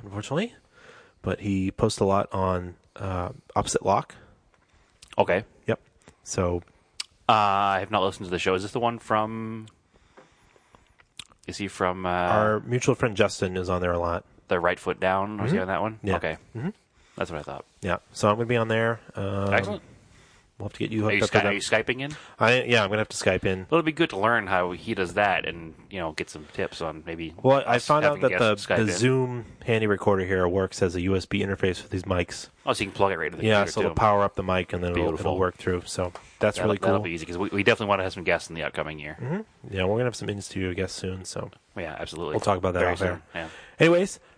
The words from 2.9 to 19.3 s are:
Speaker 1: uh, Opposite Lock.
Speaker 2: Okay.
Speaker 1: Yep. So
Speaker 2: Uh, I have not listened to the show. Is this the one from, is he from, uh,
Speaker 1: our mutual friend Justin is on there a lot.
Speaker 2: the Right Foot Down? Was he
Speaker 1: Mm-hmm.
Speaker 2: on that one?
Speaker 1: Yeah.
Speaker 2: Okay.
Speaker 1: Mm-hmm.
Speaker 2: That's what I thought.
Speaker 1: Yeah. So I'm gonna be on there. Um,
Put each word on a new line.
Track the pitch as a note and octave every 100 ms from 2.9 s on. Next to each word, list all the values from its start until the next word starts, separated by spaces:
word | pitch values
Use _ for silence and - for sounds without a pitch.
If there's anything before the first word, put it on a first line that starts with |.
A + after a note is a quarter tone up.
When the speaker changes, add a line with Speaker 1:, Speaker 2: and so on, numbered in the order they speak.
| -
Speaker 1:
uh, | G2 F2+ F2+ - _ -
Opposite | G2+ - -
Lock. | G#2+ - - - _ _ _ _ _ _ _ - -
Speaker 2:
Okay. | G2 F2+ - _ -
Speaker 1:
Yep. | A2+ _ _ - _
So | - - F2+ F2 - _ _ - - _ -
Speaker 2:
Uh, |
I | A2 G#2 G2 G2 F#2+
have | G2+
not | G#2
listened | F#2+ - F#2
to |
the | F2
show. | F#2+
Is | F#2
this | G2+
the | B2
one | A#2 A#2
from, | - G#2+ A2 A2+ A2 A2+ A2 _ _ _ _ - - _ _ _ _ - _ _ _ _ - _ -
is | F#2+
he | G2
from, | - F#2 F#2 F#2
uh, |
Speaker 1:
our | F2+ F2+ G#2+ G#2+ G#2+
mutual | A#2 B2 -
friend | B2 B2 G2+
Justin | G2+ - F#2+ F#2
is | F2+
on | F2+
there | F2+
a | F2
lot. | F2 F2 - _ -
Speaker 2:
the | F2+
Right | F2 F2+
Foot | F#2+ -
Down? | F#2 F#2+ G2+ G#2
Was | A2+
he | F#3
Speaker 1:
Mm-hmm. |
Speaker 2:
on | F#2
that | F2
one? | G#2+ A2
Speaker 1:
Yeah. | G#2 F2
Speaker 2:
Okay. | E2 D#2 - A2+
Speaker 1:
Mm-hmm. | D#3 - _ _ _ -
Speaker 2:
That's | F2
what | D#2+
I |
thought. | D2 C#2 - _
Speaker 1:
Yeah. | F#2+ - _
So | - G#2+
I'm | G#2+
gonna | A#2
be | A#2+
on | A2+
there. | A2+ A2+ A2+ - -
Um, | G2